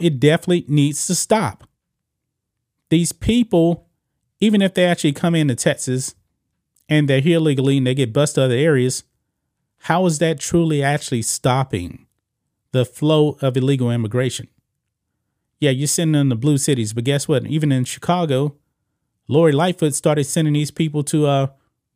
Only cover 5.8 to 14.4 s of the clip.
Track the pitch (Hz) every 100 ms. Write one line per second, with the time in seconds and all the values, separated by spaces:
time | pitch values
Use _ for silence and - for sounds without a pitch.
5.8 | - 127 - - _ _ _ _ _ _
6.8 | - 151 143 135 156 165 156 139 135 139
7.8 | 127 135 123 139 147 - 131 120 160 135
8.8 | 127 - - _ _ _ _ _ _ _
9.8 | - 165 185 151 165 151 - 170 165 147
10.8 | 139 151 - 120 - - 135 131 135 98
11.8 | 87 - _ _ _ _ _ _ _ 131
12.8 | 123 - 151 156 151 143 135 127 131 135
13.8 | 120 120 110 123 127 -